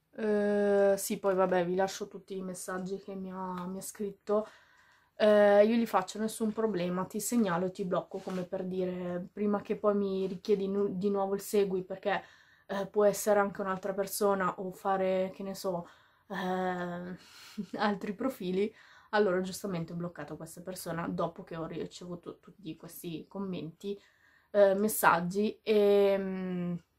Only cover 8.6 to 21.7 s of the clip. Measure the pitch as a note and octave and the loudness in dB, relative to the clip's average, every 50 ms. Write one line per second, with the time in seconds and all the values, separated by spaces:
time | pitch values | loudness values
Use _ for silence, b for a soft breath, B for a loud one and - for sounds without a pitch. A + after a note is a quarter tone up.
8.6 | F#3 F#3 F#3 F#3 F3+ F3+ F3+ F3+ F3+ F3+ F3 F3 F3 - - - G#3 G#3 G#3 G3+ | -4 -4 -2 -2 -2 -2 -4 -4 -6 -6 -6 -6 -8 -8 -6 -2 0 0 0 0
9.6 | G3+ - G#3+ - - G#3 G3+ G3+ G3+ G3 F#3+ F#3+ F#3+ F#3 F#3+ F3+ - - G#3 F#3+ | 0 -4 -4 0 2 2 2 2 2 0 0 -2 -2 -4 -6 -4 0 0 2 2
10.6 | G3 G3 G3 G3+ G3+ G3+ F#3+ F3+ F#3+ G#3 G3+ G3 G3 G3 G3 G3+ - - - G#3 | 2 0 0 0 0 0 0 -2 -2 0 0 0 0 0 -2 -4 -4 0 2 2
11.6 | G3 G3 F#3 F#3 F3+ - F#3+ F#3+ - G3+ F#3+ F3 B B B B B B B B | 2 2 0 -2 -4 -6 -8 -6 -2 -2 -2 -2 B B B B B B B B
12.6 | B B G3+ G3+ G3 F#3 - G#3 G#3 G#3 G3 G3+ - A3 G#3 G#3 G3+ G3+ F#3+ - | B B -6 -6 -6 -2 2 4 4 4 4 2 2 2 4 4 4 2 0 -4
13.6 | G3+ F#3+ F#3 F#3 - F#3+ F#3+ G3+ G3 G3 - - G#3+ G3+ G3 F#3+ F#3 F3+ - - | -4 -4 -4 -4 -4 -4 -4 -4 -4 -4 -2 0 2 2 2 2 0 -2 -2 -4
14.6 | G3 F#3 F3+ - - G3+ F#3+ F#3+ F#3+ F#3 F#3+ F#3 F#3 F#3+ F#3+ - G3 G3 F#3+ F#3+ | -8 -10 -8 -6 -2 -2 0 0 2 0 0 0 0 -2 -4 -8 -10 -10 -10 -8
15.6 | - F#3+ F3+ E3+ E3+ B B B B B B B B B G#3 F#3 F#3 F#3 F#3 F#3 | -6 -4 -4 -4 -6 B B B B B B B B B -8 -6 -4 -4 -2 -2
16.6 | F#3 F#3 F3+ F3+ F3+ F3+ F3 F3 F3+ F3+ F#3 - B B B B B B B B | -2 -2 -2 -4 -4 -6 -8 -8 -10 -10 -14 -14 B B B B B B B B
17.6 | G#3 - - - G#3 G#3+ G#3 F#3+ - G#3 G3+ - A#3 C4+ C4 - G3 F3+ F#3 F#3 | -10 -8 -4 -2 0 0 0 -2 -4 -8 -6 -4 -4 -4 -4 -4 -4 -2 0 0
18.6 | G3+ A3 B B B B B B B B B G#3+ G#3 F#3+ F3+ F#3 F#3 F#3 F#3 - | 0 -2 B B B B B B B B B 2 2 2 2 0 -2 -4 -6 -8
19.6 | - - F#3 E3+ E3 - F3 E3+ F3 F3 F3 - D3 - D#3 D#3 E3 D#3+ - - | -8 -6 -6 -6 -6 -6 -6 -8 -8 -8 -8 -10 -12 -12 -12 -12 -14 -16 -16 -16
20.6 | F3+ - F#3 F3+ - F3+ E3 E3 E3+ F3+ F3+ F3 F3 D#3+ - - F#3 - E3+ E3 | -14 -12 -12 -10 -8 -8 -6 -6 -6 -4 -4 -2 -4 -4 -6 -8 -14 -12 -10 -8
21.6 | D#3+ D#3+ | -8 -8